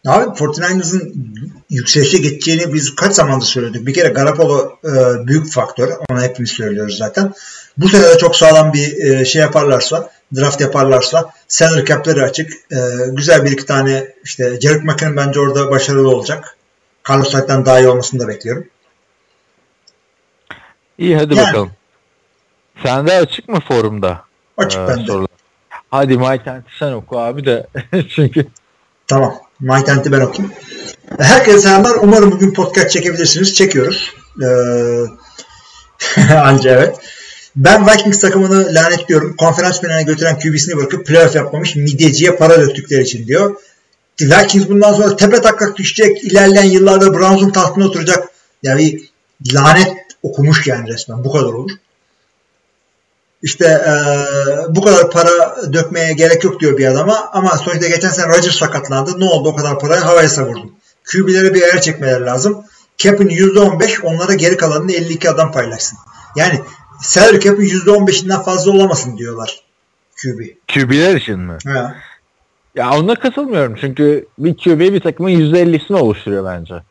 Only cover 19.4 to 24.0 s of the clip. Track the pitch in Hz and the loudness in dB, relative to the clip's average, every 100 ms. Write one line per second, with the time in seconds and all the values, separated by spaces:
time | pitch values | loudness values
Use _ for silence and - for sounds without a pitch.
19.4 | _ _ _ _ _ _ _ _ _ _ | _ _ _ _ _ _ _ _ _ _
20.4 | _ - _ _ _ - 175 156 151 147 | _ -20 _ _ _ -6 0 0 2 2
21.4 | - 113 95 92 _ _ _ _ _ _ | 2 0 -6 -12 _ _ _ _ _ _
22.4 | _ _ _ _ 131 131 151 185 156 - | _ _ _ _ -4 -2 2 2 0 -4
23.4 | - 196 - 123 110 107 | -6 -6 -2 -2 -2 -4